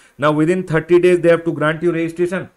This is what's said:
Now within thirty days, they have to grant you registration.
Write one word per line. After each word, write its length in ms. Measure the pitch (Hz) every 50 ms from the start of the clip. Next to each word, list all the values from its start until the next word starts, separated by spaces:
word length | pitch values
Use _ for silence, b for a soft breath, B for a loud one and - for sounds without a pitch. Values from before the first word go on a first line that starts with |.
| b b b -
Now 120 | 139 151
within 360 | 151 151 156 165 180 185 185
thirty 320 | - 156 160 160 - 175 175
days, 220 | 170 180 180 175
they 80 | 151 170
have 140 | 165 165 165
to 60 | 170
grant 300 | 151 139 151 156 160 156
you 100 | 175 175
registration. 600 | 160 165 165 160 165 175 175 175 190 175 - - _